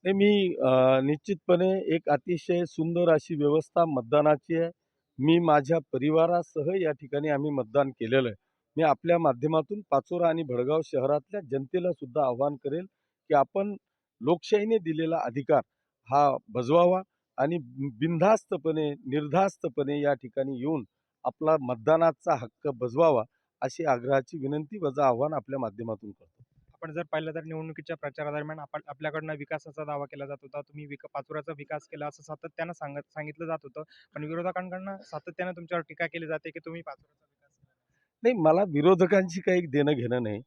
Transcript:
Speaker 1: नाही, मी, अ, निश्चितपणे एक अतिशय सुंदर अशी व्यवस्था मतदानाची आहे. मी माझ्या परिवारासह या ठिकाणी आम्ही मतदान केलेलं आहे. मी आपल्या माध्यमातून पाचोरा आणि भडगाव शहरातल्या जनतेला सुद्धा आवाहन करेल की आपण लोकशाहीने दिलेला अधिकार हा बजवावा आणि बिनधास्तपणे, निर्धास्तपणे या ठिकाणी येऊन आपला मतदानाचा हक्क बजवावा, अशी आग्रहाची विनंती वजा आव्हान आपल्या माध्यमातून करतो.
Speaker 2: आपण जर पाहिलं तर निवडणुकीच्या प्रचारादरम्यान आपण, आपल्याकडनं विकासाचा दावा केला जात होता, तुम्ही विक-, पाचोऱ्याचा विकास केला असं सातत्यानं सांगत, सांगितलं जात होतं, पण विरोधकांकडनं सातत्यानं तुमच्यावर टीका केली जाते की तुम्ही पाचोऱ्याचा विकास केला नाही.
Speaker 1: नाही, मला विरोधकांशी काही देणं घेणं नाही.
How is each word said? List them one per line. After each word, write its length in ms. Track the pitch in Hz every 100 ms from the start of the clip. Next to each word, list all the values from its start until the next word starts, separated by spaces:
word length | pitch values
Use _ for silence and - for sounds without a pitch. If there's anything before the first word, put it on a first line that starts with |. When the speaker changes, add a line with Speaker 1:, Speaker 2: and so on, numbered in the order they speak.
Speaker 1:
नाही, 100 | 180
मी, 420 | 196 202 208 185
अ, 440 | - 131 131 131 131
निश्चितपणे 960 | 135 151 - 190 - 175 185 190 -
एक 140 | 160 -
अतिशय 540 | 147 - 170 - 175 170
सुंदर 460 | - 160 170 170
अशी 220 | 156 -
व्यवस्था 500 | 160 147 156 - -
मतदानाची 760 | 165 131 113 147 151 147 - 165
आहे. 100 | 165 _ _ _ _ -
मी 200 | 143 170
माझ्या 380 | 170 147 135 165 139
परिवारासह 720 | 131 147 160 165 175 170 156 147 190
या 100 | 160
ठिकाणी 380 | 143 135 143 151
आम्ही 220 | 143 151
मतदान 380 | 139 110 139 135
केलेलं 380 | - 113 131 123
आहे. 80 | 101 _ _ _ -
मी 60 |
आपल्या 340 | 160 135 170 170
माध्यमातून 640 | 156 123 151 160 151 208
पाचोरा 480 | 196 139 - 175 170
आणि 140 | 165
भडगाव 360 | 151 123 127 160
शहरातल्या 560 | 156 139 135 147 _ 208 147
जनतेला 400 | 135 135 180 180
सुद्धा 340 | 165 135 139
आवाहन 300 | 135 120 143
करेल 300 | 143 139 156 190 _ _ _ _
की 60 |
आपण 420 | - 139 196 202 202 _ _ _ _
लोकशाहीने 560 | 123 170 - 208 214 226
दिलेला 400 | 165 156 160 165
अधिकार 360 | 123 123 139 143 - _ _ _ -
हा 260 | 139 143 127 _
बजवावा 520 | 113 120 165 180 185 190 _ _ -
आणि 200 | 143 170 123 131 139 110
बिनधास्तपणे, 960 | 160 165 190 220 _ 180 156 156 151
निर्धास्तपणे 1080 | 135 123 143 147 160 196 - 160 139 135 147
या 120 | 143
ठिकाणी 460 | 139 123 135 135 131
येऊन 240 | 139 156 104 _ _ _
आपला 340 | 123 - 156 156
मतदानाचा 760 | 127 120 110 160 165 151 175
हक्क 320 | 143 113 _ 151
बजवावा, 560 | 123 123 127 165 127 110 _ _ _
अशी 240 | 131 -
आग्रहाची 520 | 156 123 123 135 123 165
विनंती 400 | 135 151 151 214
वजा 300 | 151 131 135
आव्हान 260 | 117 147
आपल्या 260 | 151 117 135
माध्यमातून 520 | 117 101 117 104 107
करतो. 320 | - _ _ 123 _ _
Speaker 2:
आपण 200 | _ 165
जर 100 | 156 160
पाहिलं 200 | 156 160
तर 120 | 160
निवडणुकीच्या 520 | 160 160 160 156 151
प्रचारादरम्यान 640 | 165 147 131 147 147 147 156
आपण, 200 | 143 151 147
आपल्याकडनं 480 | 139 151 156 156
विकासाचा 480 | 151 143 156 160 147
दावा 220 | 147 143
केला 200 | 139 143
जात 120 | 139 139
होता, 200 | 135 143
तुम्ही 240 | 143 147
विक-, 220 | 147 143 -
पाचोऱ्याचा 380 | 143 135 151 143 147
विकास 260 | 143 151
केला 240 | _ 151 147
असं 140 | -
सातत्यानं 520 | 147 151 160 - 165
सांगत, 280 | 170 147 143 -
सांगितलं 360 | 156 151 151
जात 140 | 165 160
होतं, 200 | 139 151 156 _ _
पण 80 | 147
विरोधकांकडनं 760 | 151 165 180 185 185 185 190 196
सातत्यानं 500 | - 151 - 165 180
तुमच्यावर 300 | 175 170 175
टीका 260 | 156 156 165
केली 200 | 170 160
जाते 220 | 156 165
की 100 | 160
तुम्ही 220 | 165 165
पाचोऱ्याचा 440 | 170 135 _ _
विकास 60 | _
केला 320 | _ _ _
नाही. 140 | _ _ _ _ _ _
Speaker 1:
नाही, 100 | 226
मला 280 | 240 156 170
विरोधकांशी 800 | 202 147 160 185 180 196 185 175
काही 200 | 185 180
देणं 320 | 165 143 143
घेणं 300 | 139 117 123
नाही. 180 | 113 104